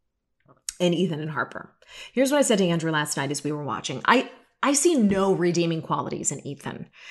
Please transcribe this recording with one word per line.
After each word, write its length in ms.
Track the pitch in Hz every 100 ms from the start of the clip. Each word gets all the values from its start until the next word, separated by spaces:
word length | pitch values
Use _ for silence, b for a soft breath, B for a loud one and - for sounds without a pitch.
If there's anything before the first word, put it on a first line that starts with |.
| _ _ _ _ _ _ - -
and 160 | 175
Ethan 260 | 170 180 151
and 100 | 156
Harper. 440 | 147 - - - _ B B B
Here's 180 | 240 262
what 80 | 294
I 40 |
said 160 | 262 202
to 100 | 180
Andrew 240 | 165 160
last 240 | 156 147 151
night 140 | 139
as 120 | 147
we 80 | 147
were 140 | 151
watching. 380 | 139 104 - 131
I, 260 | - 262 - - _ _
I 120 | 254
see 200 | 285 349
no 380 | 302 208 190 196
redeeming 500 | 165 175 170 165 160
qualities 480 | - 147 - - -
in 160 | 147 -
Ethan. 400 | 139 - - - B B